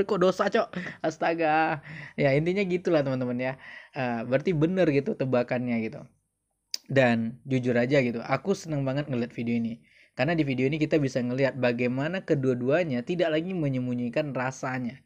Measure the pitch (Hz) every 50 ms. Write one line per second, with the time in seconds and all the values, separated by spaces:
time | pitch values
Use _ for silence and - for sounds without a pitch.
0 | 202 196 220 190 175 185 180 - 208 208 185 226 202 - - 185 180 180 - -
1 | - 156 156 - 175 170 170 165 165 151 151 160 160 160 160 147 - - 156 160
2 | - - - - 147 139 135 143 156 170 180 202 208 180 175 180 180 196 170 156
3 | 139 139 131 127 127 123 123 123 127 131 135 - - - - - - - _ 147
4 | 131 123 120 117 113 123 123 139 143 196 180 147 151 165 185 190 190 185 139 139
5 | 135 214 214 - 143 131 127 120 123 - 127 123 123 123 120 113 110 110 - -
6 | 135 - _ _ _ _ _ _ _ _ _ _ _ _ - - - - - 135
7 | 131 120 117 113 113 113 127 - _ 139 131 131 123 127 120 120 120 127 143 143
8 | 127 120 113 117 113 - 135 131 - 190 196 190 - 160 156 143 139 131 131 143
9 | 147 143 135 120 117 117 - - 120 117 117 117 117 113 113 - _ _ _ -
10 | - _ _ - 156 151 175 160 151 139 131 123 131 131 156 156 151 147 165 160
11 | 143 131 - 131 120 123 123 131 139 127 - 131 127 123 120 117 127 123 123 131
12 | 139 160 180 190 185 - 165 139 131 131 127 123 120 127 143 170 185 160 127 120
13 | 123 - 180 170 175 165 156 156 165 185 190 180 156 139 131 127 127 127 123 123
14 | 123 120 117 - 151 147 127 131 123 131 131 - - 135 127 131 127 117 - -
15 | -